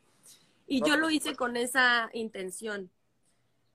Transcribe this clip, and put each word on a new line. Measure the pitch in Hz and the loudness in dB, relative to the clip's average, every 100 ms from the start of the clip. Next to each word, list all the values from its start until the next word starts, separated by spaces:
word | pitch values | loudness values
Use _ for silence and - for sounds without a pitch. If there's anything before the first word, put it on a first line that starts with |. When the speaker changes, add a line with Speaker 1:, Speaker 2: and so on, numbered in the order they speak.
| _ _ - - _ _ - | _ _ -20 -20 _ _ -2
Speaker 1:
Y | 262 | 0
Speaker 2:
No, | 294 | 2
Speaker 1:
yo | |
Speaker 2:
por | 294 | 2
Speaker 1:
lo | 320 | 2
hice | 311 302 | 0 -2
Speaker 2:
supuesto. | 277 | -4
Speaker 1:
con | 240 240 | -2 -2
esa | 247 269 247 240 226 | -2 4 4 4 0
intención. | 233 220 202 185 180 220 202 180 _ _ _ _ _ _ _ _ | -6 -8 -8 -10 -8 -8 -8 -10 _ _ _ _ _ _ _ _